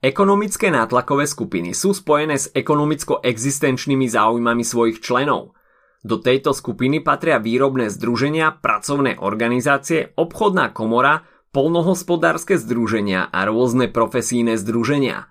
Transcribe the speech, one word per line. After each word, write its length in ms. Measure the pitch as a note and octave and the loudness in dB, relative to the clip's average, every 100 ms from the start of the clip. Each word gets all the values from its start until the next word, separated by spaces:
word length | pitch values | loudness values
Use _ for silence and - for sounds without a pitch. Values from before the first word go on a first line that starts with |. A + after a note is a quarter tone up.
Ekonomické 720 | C3 C#3 G3 G3+ G#3+ - G3+ | 0 2 4 4 0 -2 0
nátlakové 560 | D3 A2+ B2 - C#3 D3 | 2 2 0 0 0 -2
skupiny 480 | - G#2+ F2+ F2 F#2+ | -4 -4 -4 -4 -2
sú 160 | G3 | -2
spojené 460 | G3 - D3 D#3 C#3+ | -2 0 0 2 -2
s 100 | - | -2
ekonomicko-existenčnými 1600 | - - D3 D3 D3+ - C#3+ B2 A2+ C3 C#3 D3 B2+ - C3+ C3 | -4 0 2 2 -2 -2 -2 0 -2 -4 -2 -2 -2 0 0 2
záujmami 540 | A2+ G#2+ A#2+ A#2 A#2 A#2 | 2 2 2 0 0 -2
svojich 320 | A#2+ A#2 A2+ | 2 0 0
členov. 560 | - B2 C#3+ A2 - _ _ _ _ _ | -2 0 0 -2 -4 _ _ _ _ _
Do 160 | G#2+ G#2+ | -4 -2
tejto 320 | C3 C3 D3+ | 2 2 2
skupiny 480 | C3+ - G#2 B2+ D3+ | -2 -4 -2 0 0
patria 400 | D3+ C#3+ D#3+ C3+ | 0 0 2 0
výrobné 540 | A2 A#2+ C#3 C3 A2 | 2 2 2 2 -2
združenia, 560 | G2+ A#2 A#2 C#3+ D#3 D#3 | -2 -2 0 0 0 -2
pracovné 720 | D#3 - G#2+ - C#3+ C3+ - | -2 -2 -2 -2 0 0 0
organizácie, 920 | G2 A2 A#2 B2 C3 C#3 C#3 E3 - - | -4 -2 0 0 0 -2 0 -2 -2 -4
obchodná 560 | E3 - G#3+ F#3 B2 | -4 0 0 2 -2
komora, 480 | - A2 A#2 C3 D#3 - _ _ | -2 0 2 4 2 -2 _ _
poľnohospodárske 1040 | C#3 C#3+ E3+ E3 F#3 - F3 E3 E3 - F3+ | 0 2 2 2 0 0 0 0 -2 0 -2
združenia 720 | A2+ A#2+ A2+ A2 G#2 F#2 F#2 | 0 -2 0 0 0 -2 -2
a 160 | F2+ G2 | -2 0
rôzne 460 | A2 B2+ B2 B2 | 2 2 2 0
profesijné 640 | - A2 B2+ A2+ B2 A#2 A2+ | 0 0 0 -2 0 0 0
združenia. 720 | G2 A#2 A#2 D3 C3 - - | -2 -2 0 0 0 -4 -12